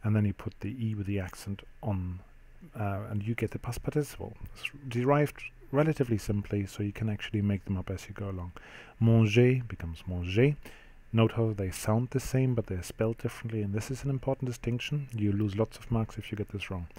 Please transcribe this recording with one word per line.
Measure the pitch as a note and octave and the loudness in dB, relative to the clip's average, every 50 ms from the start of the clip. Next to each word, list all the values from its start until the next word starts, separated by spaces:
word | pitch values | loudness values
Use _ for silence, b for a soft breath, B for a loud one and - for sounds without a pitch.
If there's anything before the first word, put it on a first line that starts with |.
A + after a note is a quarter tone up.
| - | 4
and | G#2+ G#2+ | 4 4
then | G#2+ G#2 | 4 4
you | G2+ | 2
put | G2 - - A2 - - | 0 -2 -8 -10 -10 -6
the | - G2 A#2+ C3+ | -8 -8 -6 -2
E | A#2 A2+ G#2+ | -2 -2 -2
with | G#2 G2+ | -2 -2
the | F#2+ G2+ G2+ | -2 -2 -2
accent | F#2 F2+ - - - - G2+ - - - - - | -2 -4 -8 -10 -8 -8 -8 -8 -10 -20 -18 -8
on, | - A2 G2+ F#2 F2+ F2+ F2+ F#2 - - - - - - - - - E3+ - A#2 | -4 -2 -2 -2 -2 -4 -6 -8 -10 -16 -20 -20 -20 -20 -20 -20 -20 -16 -6 -4
uh, | G#2+ G2+ G2 G2 G#2 - | -2 -2 -2 -4 -4 -4
and | G#2 G#2 | -4 -4
you | G2+ A2 A#2 | -2 -2 -2
get | - A2+ G#2+ | 0 -2 -4
the | - B2 | -4 -6
past | - - A#2+ - | -6 -6 -6 -4
participle. | - - - D3+ D3 - - - - - - - - - - | -6 -2 0 0 -2 -2 -6 -12 -12 -12 -10 -12 -14 -14 -14
It's | - - - - C#3+ C#3+ C3+ | -12 -12 -12 -12 -10 -10 -4
derived | A#2 A#2 B2 C3 C#3+ D3 D3 C#3 - - - - - - - - | -2 0 4 4 4 4 4 2 0 -8 -14 -16 -16 -18 -12 -2
relatively | - C3+ D3+ D#3+ D3+ - C#3 A#2+ A#2 G2+ | 2 4 4 4 4 2 2 2 2 0
simply, | - - G#2 G2+ G2+ - - G2+ G2+ | 2 0 0 -2 0 0 -2 -2 -2
so | F#2+ - - | -2 -4 -4
you | G#2 G#2 | -4 -4
can | G2+ - A2+ A2 | -2 -2 -2 -2
actually | G#2 G2+ - - - G#2+ | -2 -4 -6 -2 -2 2
make | G2+ G#2 G2+ F#2+ - | 2 2 2 0 0
them | - G2 | -2 -2
up | F#2 F2+ - | -2 -2 -4
as | F#2+ F2 - - | -6 -6 -6 -10
you | G2+ | -10
go | - G#2 G2 | -8 -6 -6
along. | F#2+ F#2 F2 F2+ - B B B B B B B B - | -6 -6 -8 -8 -10 B B B B B B B B 4
Manger | A2+ A2+ A2+ A2+ A2+ G#2 G2+ A#2+ B2 B2 B2+ B2+ B2 G#2+ | 6 8 8 8 8 8 8 8 8 8 6 4 0 -4
becomes | G2 - - E2 E2 - - | -8 -8 -8 -8 -8 -8 -8
manger. | F2+ F2+ F2+ F2 F2+ F#2+ G#2 B2 C#3+ D3 - B B B B B B B B B - | -6 -4 -4 -4 0 4 6 6 6 4 2 B B B B B B B B B 0
Note | - A2+ A2+ A2 | 4 4 4 6
how | - A#2 A#2 A2+ | 4 2 0 0
they | G#2+ G2+ G2 F#2 | 2 0 -2 -4
sound | F2 - - - G#2+ A#2 B2 B2 | -4 -4 0 2 2 2 2 0
the | - C3 | -2 -4
same, | - - - C3 C3 B2+ B2+ | -4 0 2 2 4 4 2
but | A2+ G#2 | 0 0
they're | - F#2+ F2+ | -2 -4 -6
spelled | F2 - - - A2+ A2+ A2+ - | -6 -8 -4 -2 0 0 0 -2
differently, | - A#2+ - - - A2+ A2 A2 | -4 -6 -6 -6 -8 -4 -2 -2
and | G#2 G2+ | -2 -2
this | G2 A2 G#2+ - | -2 -4 -4 -4
is | C3+ B2 - | -8 -4 -2
an | C#3 | -2
important | C3+ C3 - C3+ C3+ - - | -2 -2 0 -2 -2 -2 -2
distinction. | B2+ A#2+ - - A#2+ A#2 B2 - - D3+ D3 C#3 C3 - | -6 -6 -4 -2 -2 -2 -2 -2 -2 -4 -4 -4 -4 -4
You | A2 G#2 G#2 | 0 2 2
lose | G2 G2+ G#2+ G#2 F#2+ | 2 2 2 0 2
lots | G2+ A2 - - - | 0 0 0 -2 -14
of | - - | -4 -2
marks | A#2+ A2+ A2 - - - | 0 0 0 -2 -6 -12
if | - - | -8 -8
you | - | -6
get | G#2 G#2 - | -6 -6 -6
this | - G2+ - - | -6 -10 -6 -6
wrong. | G2 F#2 E2+ D#2+ - | -6 -6 -8 -10 -12